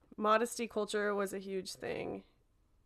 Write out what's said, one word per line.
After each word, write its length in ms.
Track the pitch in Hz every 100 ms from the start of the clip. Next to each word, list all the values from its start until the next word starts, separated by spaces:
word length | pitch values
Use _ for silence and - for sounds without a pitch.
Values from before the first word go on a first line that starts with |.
| _ -
modesty 500 | 214 220 233 - 226
culture 480 | 214 208 214 208
was 180 | 202 196
a 60 | 196
huge 360 | 196 190 190
thing, 500 | - - - - 196 - _ _ _ _ _